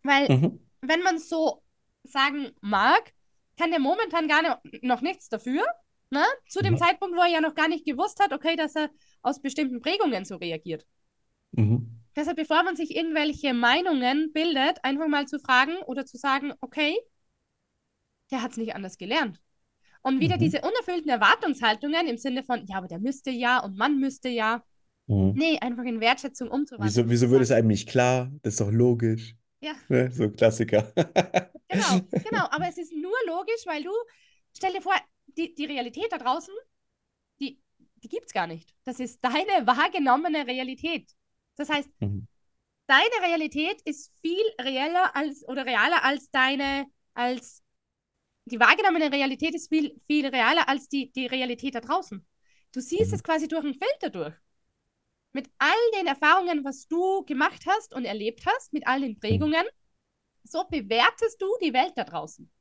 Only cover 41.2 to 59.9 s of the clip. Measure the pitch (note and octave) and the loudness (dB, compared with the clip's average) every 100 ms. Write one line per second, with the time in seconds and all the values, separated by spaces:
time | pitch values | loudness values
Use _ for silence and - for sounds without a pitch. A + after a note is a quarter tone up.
41.2 | _ _ _ - D4 D4 - _ G2+ G2 | _ _ _ -12 -4 -4 -4 _ -6 -6
42.2 | A2 _ _ _ _ _ - C4+ A4 A#4 | -10 _ _ _ _ _ 4 4 4 2
43.2 | F4+ E4+ D#4 D4 D#4+ G#4+ - D4 - _ | 0 0 -2 -2 -4 -4 -8 -10 -12 _
44.2 | D#4+ F4+ A4 - B3 C4 D4 F4 F#4 C#4 | -4 0 -2 -2 -4 -2 0 2 0 0
45.2 | D4+ C#4+ - C4 C4 A3+ B3 E4+ C4 C#4 | -4 -8 -8 -6 -2 2 4 4 2 -2
46.2 | - C4+ C4 C#4 C#4 C#4 C#4 _ _ - | -2 2 2 2 -2 -2 -6 _ _ -4
47.2 | B3 B3 - - _ _ _ _ _ _ | -4 -4 -10 -20 _ _ _ _ _ _
48.2 | _ _ - A#3 - - G4 E4+ D4+ C#4 | _ _ -12 4 6 6 4 4 2 2
49.2 | C4+ C4 D#4+ D#4+ - D#4 D4 - _ D4+ | 0 -2 -4 -4 -2 -2 -2 -6 _ 0
50.2 | C4+ B3 A#3 E4 C4+ C4+ - C#4 B3+ - | 2 2 4 4 2 -2 -2 -6 -6 -6
51.2 | B3 C4 B3+ A#3+ C4+ C4+ A#3 E4+ - G3 | -6 -4 -4 -4 -6 -8 -4 -4 -4 -16
52.2 | _ _ _ _ _ C4 B3+ F4+ A4 G#4 | _ _ _ _ _ -10 -6 0 0 0
53.2 | - D#4+ D#4 D#4+ D4 C4+ A4 D5+ D4+ - | 0 -2 0 -4 -4 -4 -4 -4 -6 -6
54.2 | D3+ - _ _ _ _ _ _ _ _ | -10 -12 _ _ _ _ _ _ _ _
55.2 | _ C4+ B3+ _ C#4+ G#4+ A#4 G#4+ E4+ C#4 | _ -10 -10 _ 2 4 2 0 -2 2
56.2 | D4+ F4+ F4+ D4+ C#4 C4+ - E4 F#4 G4 | 4 4 2 -4 -4 -10 -6 -2 0 -2
57.2 | - C4 E4 - - G#4 - C4 A#3 G#3+ | -4 0 0 -2 -2 -2 -2 -8 -6 -4
58.2 | G#3+ A#3 F4 B4 - D4+ - C4+ C4+ G#3 | -6 -4 -2 -2 -4 -6 -2 -2 -2 -6
59.2 | G#3 D4 D4+ D#4+ G4+ _ _ | -2 0 2 0 -2 _ _